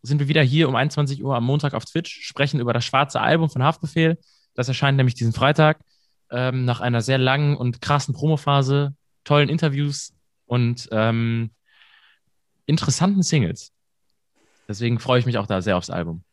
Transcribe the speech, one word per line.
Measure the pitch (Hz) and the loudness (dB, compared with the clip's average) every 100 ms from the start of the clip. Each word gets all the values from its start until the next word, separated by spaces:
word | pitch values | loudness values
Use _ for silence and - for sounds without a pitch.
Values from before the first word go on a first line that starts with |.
sind | 120 147 | -2 -2
wir | 139 | 0
wieder | 160 | 2
hier | 135 147 160 | 4 4 2
um | |
einundzwanzig | 127 143 - 143 135 | 2 0 0 -2 -2
Uhr | 131 127 | -4 -2
am | |
Montag | 120 143 147 | 0 0 0
auf | 123 | -4
Twitch, | - 160 175 - | -6 -6 -6 -12
sprechen | - - 139 143 | -16 -4 -2 0
über | 120 | 0
das | 123 120 | -2 0
schwarze | 135 143 - | 0 0 0
Album | 113 160 160 | 2 2 2
von | 135 | 0
Haftbefehl. | 131 165 156 - 160 170 _ _ _ | 0 0 -4 0 2 0 _ _ _
Das | - 123 | -6 -4
erscheint | 127 139 139 | 0 2 4
nämlich | 131 120 | 2 2
diesen | 117 | -2
Freitag, | 110 131 156 156 156 _ _ _ _ _ | 2 2 4 4 2 _ _ _ _ _
ähm, | 120 127 127 | -4 -2 0
nach | 127 120 | -2 0
einer | 120 120 | 0 -2
sehr | 113 135 | 0 2
langen | 127 135 147 143 | 2 2 0 0
und | 123 120 | -2 -4
krassen | - 147 139 | 0 0 0
Promophase, | 143 151 151 - 139 135 139 143 143 _ _ | -4 0 0 2 2 2 0 -2 -6 _ _
tollen | - 147 147 | 0 2 4
Interviews | 160 160 139 147 139 - _ _ _ _ | 2 -2 -2 -4 -6 -12 _ _ _ _
und, | 120 120 120 - | 0 0 -2 -6
ähm, | 110 110 113 117 117 113 _ _ _ _ _ _ _ _ _ _ _ - | -2 0 0 -2 -2 -4 _ _ _ _ _ _ _ _ _ _ _ -2
interessanten | 160 - - 180 202 | -2 0 0 0 0
Singles. | 175 160 95 - - _ _ _ _ _ _ _ _ _ _ | 0 0 0 -4 -14 _ _ _ _ _ _ _ _ _ _
Deswegen | 101 117 120 | -6 -2 -2
freue | - 127 | 2 2
ich | 123 | 2
mich | 117 | -2
auch | 101 | -2
da | 98 | -2
sehr | 90 90 | 0 -2
aufs | - | -2
Album. | 87 85 82 - | -6 -6 -8 -14